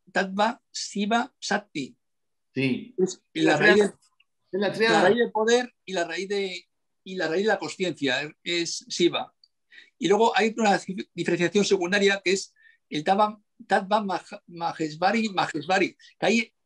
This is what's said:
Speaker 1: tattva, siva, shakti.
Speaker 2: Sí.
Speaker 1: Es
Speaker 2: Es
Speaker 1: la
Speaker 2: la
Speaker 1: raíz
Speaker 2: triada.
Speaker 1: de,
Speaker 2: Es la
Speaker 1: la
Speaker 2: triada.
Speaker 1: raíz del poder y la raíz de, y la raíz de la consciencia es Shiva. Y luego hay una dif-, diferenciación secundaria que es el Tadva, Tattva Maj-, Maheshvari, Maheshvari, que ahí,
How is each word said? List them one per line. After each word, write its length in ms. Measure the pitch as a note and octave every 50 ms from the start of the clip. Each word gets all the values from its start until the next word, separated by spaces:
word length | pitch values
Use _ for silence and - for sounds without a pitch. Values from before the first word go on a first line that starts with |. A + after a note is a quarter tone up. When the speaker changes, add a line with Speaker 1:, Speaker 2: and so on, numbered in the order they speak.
| _ -
Speaker 1:
tattva, 480 | _ F3+ F#3 F#3+ F#3+ G3+ G#3 A3+ C4 - _ _
siva, 640 | _ - - - - G3 G#3 G3+ A3+ A#3 B3+ - _ _
shakti. 560 | - - G3+ G#3 - _ _ D3+ C3 A2+ - _ _ _ _ _ _ _ _ _ _ _ _
Speaker 2:
Sí. 400 | C3 C3+ C3 - - - - - -
Speaker 1:
Es 240 | F#3+ F#3+ - - _ _
Speaker 2:
Es 120 | _ D#3 D#3+
Speaker 1:
la 80 | D#3+
Speaker 2:
la 60 | D3+ D3+
Speaker 1:
raíz 160 | F#3+ G#3 G3+
Speaker 2:
triada. 160 | G#3 G#3 G3
Speaker 1:
de, 60 | - _ _ _ _ _ _ _ _ _ _ _
Speaker 2:
Es 80 | - F#3+
la 80 | G3+ F#3+
Speaker 1:
la 60 | -
Speaker 2:
triada. 280 | F3 A3 A3+ A3 G#3
Speaker 1:
raíz 160 | - F#3 A3 A#3+
del 140 | A#3 -
poder 420 | - G#3+ A3 A3+ A#3+ B3 B3 A#3+ _ _ _
y 80 | -
la 120 | F#3+ F3+ E3+
raíz 240 | E3 D#3+ F3 G3 F#3+
de, 400 | G3+ G3+ G3 F#3+ F3+ F3 - _ _ _ _ _ _ _ _
y 100 | F#3+ F#3+
la 120 | F#3 E3 D#3+
raíz 140 | D#3+ F3+ G#3
de 40 | G#3+
la 100 | G3+ F#3+
consciencia 760 | E3 C#3+ - - F#3 F3+ - - C#3 C3 B2+ C3+ D3 D3+ - _
es 420 | _ F3 F3 E3+ E3+ E3+ - - - -
Shiva. 460 | - - F3 E3 C3+ A2+ - - _ _ _ _ _ _ _ _ _ - - _ _ _
Y 100 | - E3
luego 240 | G3 G#3+ A3+ A#3 -
hay 180 | F#3 G#3 A3+ G#3+
una 220 | A#3+ A3 G3+ F#3+ E3+
dif-, 300 | - - F3+ G#3 - - _
diferenciación 500 | F3 E3 - F3 E3 F3 E3+ - G3+ G3
secundaria 560 | - G3 F#3+ - - G3+ G3+ G3+ G3 G3 G3 -
que 80 | F3
es 220 | G3 F#3+ - - _ _ _ _ _ _ _ _
el 140 | - - D#3
Tadva, 340 | F#3+ G3 G3+ G#3+ G#3+ G#3+ - _ _ _ _ -
Tattva 360 | - F#3+ A3 G3+ F#3 G#3 A3
Maj-, 380 | G#3+ G3 F3 D#3 - - G#3 - _
Maheshvari, 840 | - F3 E3+ E3+ E3 - - D#3+ D3+ D#3 D#3 F3+ G3 A3 A3+ A3 G#3+
Maheshvari, 680 | F#3 E3 D3+ - - D#3 C3+ E3 F#3+ G3 F3 - - _ - - _ _
que 80 | -
ahí, 260 | F3+ A3 A#3 A3+ - _ _ _